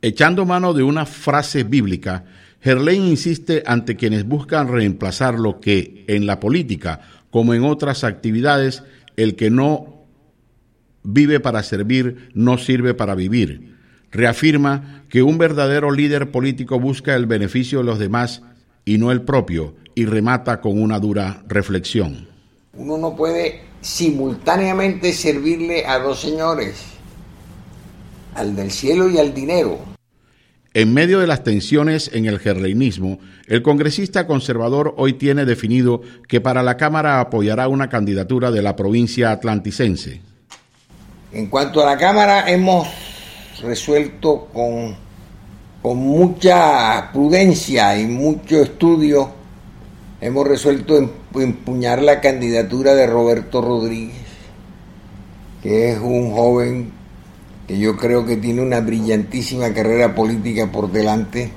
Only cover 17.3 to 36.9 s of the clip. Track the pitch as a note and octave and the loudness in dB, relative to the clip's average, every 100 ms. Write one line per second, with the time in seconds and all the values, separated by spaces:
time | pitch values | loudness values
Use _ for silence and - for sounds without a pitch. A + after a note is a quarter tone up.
17.3 | A2 G2 B2+ B2 C3+ A#2+ G#2+ G2+ A#2 A#2+ | -2 0 -2 -2 -2 -2 -2 -2 -2 -4
18.3 | - - _ _ _ - G#2+ A#2 B2 B2 | -8 -20 _ _ _ -2 0 2 0 0
19.3 | C3+ F#2 E2 D2+ - - - A2+ G#2+ A2 | -2 0 -6 -6 -12 -12 -4 0 0 0
20.3 | B2+ B2+ A2+ A2 G2+ A2 G#2+ G#2 G2+ F#2+ | 0 -2 -4 -2 0 0 0 -2 -2 -4
21.3 | G2 - G#2 F#2+ F#2+ F2+ A2+ F2 C2+ - | -8 -4 -4 -2 -4 -2 -2 -4 -6 -18
22.3 | - _ _ _ - C#3 D#3 D#3+ D#3 D#3+ | -20 _ _ _ -16 -8 -6 -6 -2 -2
23.3 | E3+ E3 - - - - - E3 C#3 C3+ | -2 -4 -8 -20 -18 -12 -2 0 0 -2
24.3 | A#2 - F3+ F#3+ F#3+ G3 F#3+ F3+ F3 E3 | -4 -2 0 0 0 -2 0 -2 -2 -2
25.3 | C#3+ D3 E3 E3+ E3+ C3 C3 C3 C3 D#3 | 0 -2 -2 -2 -4 -2 -2 -2 -4 -6
26.3 | D#3 D#3+ D#3 G2+ - - - - - - | -4 -2 -2 -4 -8 -18 -20 -20 -20 -20
27.3 | - - - - - - - - - - | -20 -20 -20 -20 -20 -20 -20 -20 -20 -18
28.3 | - G#2+ G2+ G2 - C3+ E3+ F#3 E3+ D3 | -8 -6 -4 -6 -4 -2 2 2 2 2
29.3 | C3+ C3+ F3 B2+ D#2 - - _ _ _ | 0 -2 0 0 -4 -12 -20 _ _ _
30.3 | _ _ _ _ A2 A2 B2+ E3+ F#3+ F3 | _ _ _ _ 0 2 4 4 2 2
31.3 | D3+ - G#2 - D3 D3+ D#3 - A#2 A2 | 0 0 -2 2 2 2 0 -4 -4 -2
32.3 | G2+ A2+ F#2 F#2+ G#2+ C3 F2+ F#2 F#2+ - | -2 -2 -2 -2 0 0 -2 -6 -6 -14
33.3 | - - A2+ B2+ C#3+ D3+ D3 F#3+ G3 E3+ | -20 -2 0 2 2 0 -2 -4 -4 0
34.3 | C#3 - A#2 A#2 C#3 D3 - C3+ C3+ C#3 | -2 -2 -2 0 0 -2 0 0 0 0
35.3 | C#3 C3+ A2+ A2 B2 B2 A#2 A#2+ - _ | 2 0 0 0 2 2 0 -4 -20 _
36.3 | A#2+ A#2+ B2+ B2 B2 D3+ | 0 0 0 0 0 0